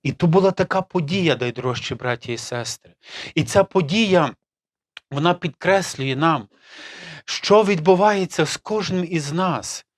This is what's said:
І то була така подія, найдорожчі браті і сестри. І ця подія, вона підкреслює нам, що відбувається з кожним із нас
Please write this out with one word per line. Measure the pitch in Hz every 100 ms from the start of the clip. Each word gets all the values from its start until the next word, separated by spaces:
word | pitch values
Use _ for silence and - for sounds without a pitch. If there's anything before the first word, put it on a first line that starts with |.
І | 139
то | - 175
була | 185 190
така | 190 180 190
подія, | 185 185 147 196 165 120
найдорожчі | 123 120 123 117 - 123
браті | 123 120 -
і | 117
сестри. | - 120 113 - _ _ - - - -
І |
ця | - 202
подія, | 190 190 143 202 214 180 143 - _ _ _ _ _ - _
вона | 139 165
підкреслює | 175 165 - 180 196 175 - 135 131
нам, | 165 147 101 _ _ - - - - - -
що | - - 208
відбувається | 202 190 160 185 208 202 185 - 151
з | -
кожним | - 214 185 185 175
із | 170 143
нас | 160 185 131 - - _